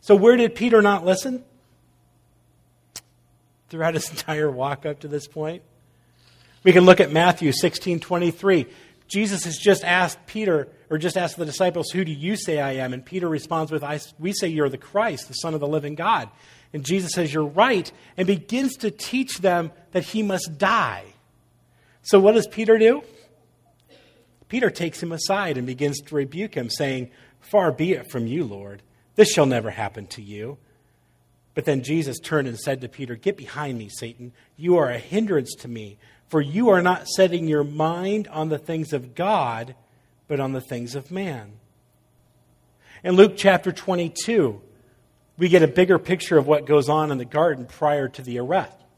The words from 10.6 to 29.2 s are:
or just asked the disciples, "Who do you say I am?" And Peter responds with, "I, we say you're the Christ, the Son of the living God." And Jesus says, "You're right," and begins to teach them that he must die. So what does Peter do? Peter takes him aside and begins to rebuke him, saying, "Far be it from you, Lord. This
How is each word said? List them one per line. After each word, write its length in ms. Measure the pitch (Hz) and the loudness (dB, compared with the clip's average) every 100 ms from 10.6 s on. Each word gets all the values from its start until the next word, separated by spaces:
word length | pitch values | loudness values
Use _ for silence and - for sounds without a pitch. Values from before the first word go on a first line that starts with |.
| 135 - _ | -2 -12 _
or 80 | 156 | -4
just 200 | 170 185 | -2 -2
asked 200 | 170 - | -4 -6
the 80 | 160 | -8
disciples, 460 | 135 185 170 160 | -2 -2 0 -6
"Who 120 | 180 | -4
do 80 | 175 | -4
you 240 | 147 160 208 | -4 -6 -6
say 240 | - 151 | -4 -2
I 140 | 139 | -2
am?" 200 | 135 127 | -4 -6
And 120 | 127 - | -8 -10
Peter 240 | 185 175 | -6 -4
responds 420 | 156 - 165 156 | -4 -4 -4 -4
with, 120 | 156 | -6
"I, 160 | 143 151 - - | -6 -8 -10 -10
we 160 | 160 | -6
say 140 | 185 185 | -4 -4
you're 220 | 160 143 | -2 -2
the 80 | 131 | -4
Christ, 500 | - 202 226 147 - | -6 -2 -2 -4 -12
the 60 | 127 | -10
Son 180 | 170 | -6
of 60 | 156 | -4
the 80 | 143 | -2
living 280 | 156 143 151 | -4 -4 -6
God." 340 | 175 214 110 _ - - _ | -2 -2 -2 _ -20 -20 _
And 100 | 151 131 | -12 -2
Jesus 260 | 190 180 | -2 -2
says, 200 | - 160 | -4 -2
"You're 120 | 151 147 | -2 -2
right," 460 | 151 240 214 160 - - - | 2 2 2 -4 -14 -20 -6
and 80 | 180 | -2
begins 520 | 196 - 240 269 - | -2 -2 -4 -4 -4
to 120 | 220 | -8
teach 460 | - - 254 254 - | -8 -6 -4 -4 -2
them 320 | 185 175 165 - _ | 0 0 -2 -10 _
that 140 | 180 - | -6 -4
he 180 | 214 | -4
must 340 | 214 185 - 151 | -2 -4 -6 -2
die. 480 | 196 220 143 95 98 _ _ _ _ _ _ _ _ _ | 0 2 0 -6 -14 _ _ _ _ _ _ _ _ _
So 180 | - 202 | 4 6
what 140 | 196 | 8
does 140 | 226 220 | 6 2
Peter 300 | - 220 226 | -4 2 6
do? 260 | 214 277 - - _ _ _ _ _ _ _ _ _ _ _ _ _ | 6 4 -4 -20 _ _ _ _ _ _ _ _ _ _ _ _ _
Peter 220 | 240 233 | 0 0
takes 340 | - 170 - | 0 -8 -6
him 80 | 175 | -8
aside 460 | 165 - 196 190 131 | -6 -2 -2 -2 -4
and 100 | 123 | -6
begins 320 | 127 143 139 | -2 -4 -4
to 140 | - 151 | -6 -4
rebuke 400 | 135 156 214 - | -4 -6 -6 -6
him, 140 | 120 | -8
saying, 420 | - 143 131 123 _ - _ | -4 -4 -4 -8 _ -20 _
"Far 320 | - 208 175 | 0 2 2
be 220 | 135 165 | 0 -2
it 160 | 170 - | -2 -4
from 180 | 127 113 | -8 -6
you, 160 | 143 135 | -4 -6
Lord. 360 | 101 101 101 _ _ _ | -10 -16 -18 _ _ _
This 140 | - | 2